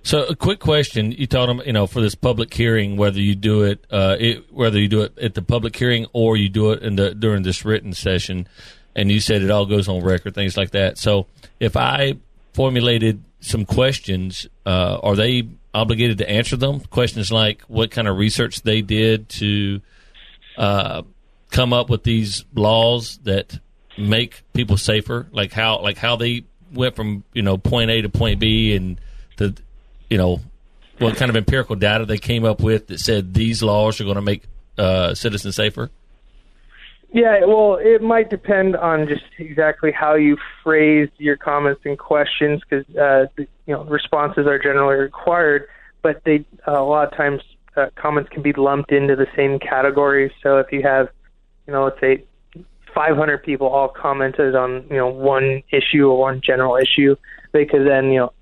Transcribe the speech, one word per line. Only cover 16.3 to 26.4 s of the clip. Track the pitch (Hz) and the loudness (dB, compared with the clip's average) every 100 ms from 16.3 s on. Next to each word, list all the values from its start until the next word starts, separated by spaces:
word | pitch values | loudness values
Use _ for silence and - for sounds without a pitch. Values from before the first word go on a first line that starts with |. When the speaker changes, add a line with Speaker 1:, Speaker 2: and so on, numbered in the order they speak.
| 104 120 127 | -2 -2 -2
Speaker 1:
them? | 135 143 | -2 -4
Questions | - - 120 113 98 | -4 -2 -2 -2 -2
like | 113 107 104 | 0 0 -2
what | - 110 113 | -6 -4 -2
kind | - 107 | -2 -2
of | 95 | 0
research | 107 - 117 - | 0 0 -4 -4
they | 113 110 | -2 -2
did | 98 107 110 110 107 | 0 0 2 0 -4
to, | - 104 104 101 101 - _ _ - - - - - | -6 -2 0 -2 -4 -10 _ _ -20 -20 -20 -20 -4
uh, | - 101 98 82 - _ _ _ _ | 0 0 -2 -8 -12 _ _ _ _
come | - 123 | -2 2
up | 120 123 | 0 0
with | 117 | -2
these | 120 113 107 98 - 120 | 0 -2 -2 -8 -8 0
laws | 104 113 117 120 110 - | 2 4 2 0 -6 -10
that | 120 98 - - _ _ _ - | -4 -4 -4 -16 _ _ _ -6
make | 104 113 120 - _ | -2 0 -2 -8 _
people | 117 117 101 | -6 -2 0
safer, | - 107 - 120 131 | 0 -2 -2 -8 -6
like | - 98 | -6 -4
how, | 107 110 110 | -2 -2 -2
like | 101 101 | -4 -4
how | 113 120 | -4 -2
they | 120 120 | -2 -4